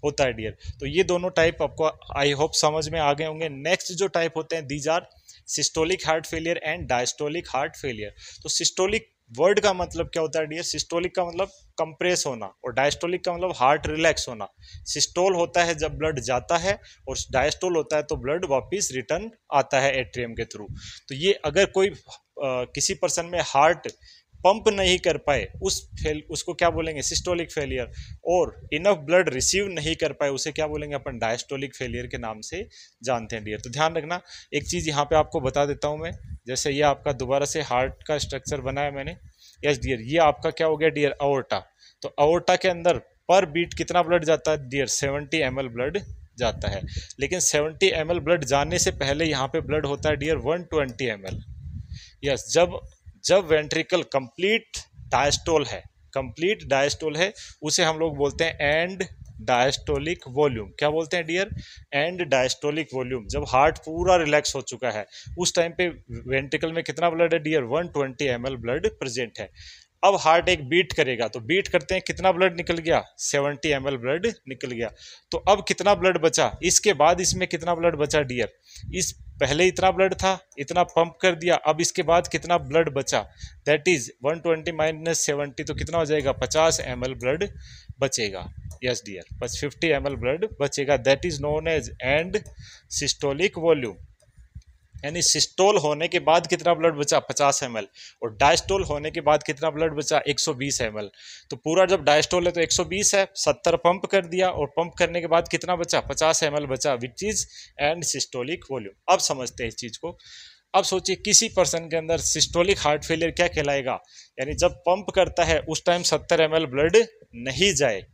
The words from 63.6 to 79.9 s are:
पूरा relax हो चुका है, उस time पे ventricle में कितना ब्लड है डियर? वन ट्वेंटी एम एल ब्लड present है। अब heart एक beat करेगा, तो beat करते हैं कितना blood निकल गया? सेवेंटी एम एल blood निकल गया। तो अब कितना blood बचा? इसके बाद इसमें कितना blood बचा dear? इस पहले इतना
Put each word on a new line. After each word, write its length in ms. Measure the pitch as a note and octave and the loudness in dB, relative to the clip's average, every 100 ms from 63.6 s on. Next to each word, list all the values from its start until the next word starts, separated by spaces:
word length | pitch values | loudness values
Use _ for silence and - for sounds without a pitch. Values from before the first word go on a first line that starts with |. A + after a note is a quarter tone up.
| D3 D#3+ | 4 2
पूरा 380 | - D#3+ F3 F3+ | -8 -4 4 4
relax 380 | D#3 D3 C#3+ | 6 2 2
हो 60 | C#3 | -6
चुका 300 | B2 A#2+ B2+ | -8 -6 -4
है, 160 | G#2+ G2 - - - | -4 -8 -14 -16 -4
उस 160 | F3 | -2
time 180 | - E3+ | 2 0
पे 160 | D#3+ F3+ D#3 - A#2 B2+ | 0 -2 -2 -14 -14 -4
ventricle 460 | C3 C#3 D3+ E3 | -2 -2 -4 -2
में 120 | E3 | -4
कितना 260 | D#3+ D3 E3+ | -6 0 0
ब्लड 240 | E3 E3+ | 4 2
है 60 | E3 | 2
डियर? 220 | D3+ D#3 | 2 0
वन 260 | A#2+ C#3+ F3 | 0 -2 -2
ट्वेंटी 360 | D3 C3+ B2+ | -2 -4 -2
एम 220 | C#3+ A#2+ B2+ | -2 -2 -4
एल 100 | C3 | -6
ब्लड 320 | A2+ C#3 G3+ | -4 -2 -2
present 500 | G#3+ C#3 A#2 A#2+ - | -4 -8 -6 -6 -8
है। 120 | G2 - - - _ _ | -14 -14 -20 -20 _ _
अब 120 | F#3 G3 | 4 4
heart 280 | D#3 E3 E3 | 6 6 6
एक 200 | F3 C3+ | 0 2
beat 240 | E3 F#3 | 2 2
करेगा, 360 | - C3+ A#2+ A2+ | 0 0 0 -4
तो 120 | B2+ | -4
beat 280 | A2+ F3+ G3 | -2 -2 0
करते 260 | F3+ F3 | -2 0
हैं 80 | F#3 F3+ | -6 -4
कितना 260 | E3+ F#3+ | 0 2
blood 240 | F3 F#3 E3+ | 4 2 0
निकल 220 | E3+ E3+ | -4 -4
गया? 260 | D#3+ C#3+ G2+ _ | 2 0 0 _
सेवेंटी 500 | - C#3+ C#3+ C#3+ D#3+ | -2 0 0 -2 -2
एम 200 | C#3 C3+ | -2 -2
एल 80 | C3+ | -4
blood 300 | A#2+ D#3 A3 | -4 -2 -2
निकल 440 | G#3 - C3 C3+ | -6 -14 -12 -8
गया। 200 | A#2+ A#2 - - - _ | -6 -8 -8 -20 -20 _
तो 80 | E3 | -4
अब 260 | - G3+ - | 2 2 2
कितना 260 | G3 F#3+ | 0 4
blood 240 | G3+ F#3 F3 | 4 4 4
बचा? 400 | D#3+ D#3+ C3 - | 2 2 0 0
इसके 300 | E3 F3 G#3 | 0 2 2
बाद 280 | D#3+ D3+ F3+ | 4 4 4
इसमें 280 | F#3 F#3 F3+ | 0 -2 -4
कितना 260 | E3 E3 | -4 -2
blood 220 | E3+ E3+ D#3 | 0 0 0
बचा 240 | D3 D#3 | 0 0
dear? 320 | C#3 B2 G#2+ _ _ - - | 0 -2 -4 _ _ -18 -10
इस 180 | E3+ F#3 - - - | -6 -6 -6 -18 -2
पहले 260 | C3+ D3 F#3 | 0 4 2
इतना 240 | - F#3+ | 4 2